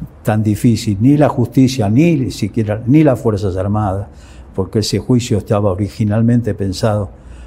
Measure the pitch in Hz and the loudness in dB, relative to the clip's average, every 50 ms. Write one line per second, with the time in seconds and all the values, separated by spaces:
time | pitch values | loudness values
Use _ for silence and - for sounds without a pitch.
0 | - - - - - - 107 107 104 107 104 - - 123 113 107 - 110 101 95 | -16 -16 -16 -8 -4 -2 0 0 0 0 0 2 2 2 2 0 0 -2 -2 2
1 | 113 135 147 147 147 123 - - 120 - - 135 131 123 - - 104 98 110 127 | 2 4 4 4 4 2 2 0 -2 0 2 4 2 4 2 0 0 2 2 4
2 | 160 175 165 139 127 - - - - 98 - 117 107 101 104 110 113 113 139 156 | 4 4 2 0 -2 -4 -6 -6 -6 -4 -2 -2 -2 -2 -4 -4 0 2 4 4
3 | 156 143 127 - - 113 104 95 104 95 87 95 95 101 104 107 107 98 92 101 | 4 4 2 2 0 -2 -2 -2 -2 -2 -2 -2 -2 -2 -2 -2 -2 -2 -2 -4
4 | 101 - - - - - - - - - - - 95 85 - 107 104 - - 101 | -6 -10 -14 -20 -20 -20 -20 -20 -20 -10 -6 -6 -4 -2 -2 -2 -2 -2 -2 -4
5 | - - 127 120 113 - 113 98 - - 107 101 104 101 92 95 104 98 - - | 0 0 0 0 0 0 -2 -2 -2 0 0 0 0 0 0 -2 -4 -6 -4 -2
6 | 110 104 101 113 113 117 120 120 113 107 95 - 98 95 90 - - 113 104 104 | -2 0 0 2 2 2 2 2 0 -2 -4 -4 -4 -6 -4 -2 -2 -2 -2 -2
7 | 98 - - - - - - - - | -4 -6 -10 -16 -20 -20 -20 -20 -20